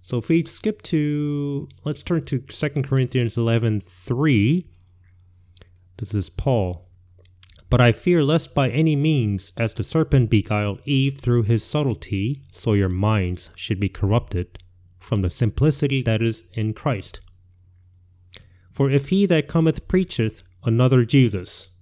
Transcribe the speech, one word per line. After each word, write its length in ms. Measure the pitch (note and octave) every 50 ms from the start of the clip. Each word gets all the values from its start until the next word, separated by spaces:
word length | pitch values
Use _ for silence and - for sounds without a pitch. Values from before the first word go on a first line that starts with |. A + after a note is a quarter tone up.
So 160 | _ - - A#2+
if 100 | A2 -
we 160 | E3 E3+ E3
skip 380 | - - - - F3 - -
to, 840 | - - - D#3 D3 D3 D3 D3 D3 D3 D3 C#3+ C#3+ C#3+ C#3+ C#3 D3+ - - - -
let's 180 | D3 C#3+ -
turn 220 | - - F3 D#3+ C#3
to 180 | - C#3+ B2+ - -
Second 360 | - - - D3 C#3+ D3 C3
Corinthians 520 | - C3+ C3 C3 A#2+ - C3 A#2+ A2+ - A#2+
eleven 420 | A#2 A#2 A#2 A#2 A#2 A2+ G#2+ G#2
three. 840 | - - - - - - B2 B2 D3+ D#3 C3+ G#2+ G2+ A#2+ D#3 F#3 - - _ _ _ _ _ _ _ _ _ _ _ _ _ _ _ _ _ - - _ _ _ _ _ _ -
This 160 | A2 - -
is 140 | G#2 F#2 -
Paul. 640 | _ - - C#3 B2+ A2+ F#2+ F2+ E2+ E2 - _ _ _ _ _ _ - - - _ _ - - - - _ -
"But 100 | - -
I 120 | A#2+ A#2
fear 300 | A2+ - - F3+ F3+ E3
lest 320 | D3 C3+ D#3 E3 E3 - -
by 140 | D3 C3+ B2
any 280 | - C#3+ D#3+ D#3+ D3+
means, 560 | C#3 C#3+ D#3+ D#3 C#3 A2+ G#2 G2+ F#2+ - - _
as 160 | - A#2 A2
the 120 | - - -
serpent 440 | - - D#3+ D#3 - D3 C3+ A#2+ G#2+
beguiled 540 | A#2+ G#2 - - G#2+ G#2 G#2 G#2 G2 - _
Eve 320 | C#3 C#3+ C3+ C3+ C3+ C3+
through 280 | - - B2 A#2+ A#2+ A2
his 200 | G2 A#2 G#2+ -
subtlety, 800 | - - D3+ D3 C3+ G#2+ - - - G#2 G2 G2 A#2+ D3 - - -
so 220 | - - - A#2 G#2+
your 160 | G2+ G2 F#2
minds 600 | F2+ F#2 G2+ G#2+ A2 G#2 F#2 F2+ F2+ F2 - - -
should 260 | - - - A2 F#2
be 80 | G2+ F#2+
corrupted 720 | - - - G2 G#2+ A2+ - - - F2 F2 _ _ - - - _ _ _ _ _ _
from 240 | - - A2 G#2
the 80 | F#2 F2
simplicity 720 | - - B2 G#2+ - - C3+ D#3+ C#3 - D3+ C#3 C#3 C3+
that 180 | A#2 A#2 A2+ G#2+
is 240 | A#2 A#2 A2 - _ _
in 220 | - A2+ G#2+ A2 G#2
Christ. 460 | - - D3 B2 G2 F#2 - - - - - _ _ _ _ _ _ _ _ _ _ _ _ _ _ _ _ _ _ _ - - - - _ _ _ _ _
For 200 | - - C#3 C3+
if 180 | C#3 C#3+ C#3 -
he 160 | F#3 G3 G3+
that 220 | F3+ F3 D#3 D3 -
cometh 380 | - E3 D#3+ D#3+ D3+ - -
preacheth 560 | - - F#3 F#3 - - - A2+ A2 - - - _ _ _ -
another 400 | A#2+ A2+ A#2 B2+ B2+ C3 B2+ A#2+
Jesus," 640 | A2+ - C#3 C3 A2+ G#2 F#2 F2+ - - - - - _ _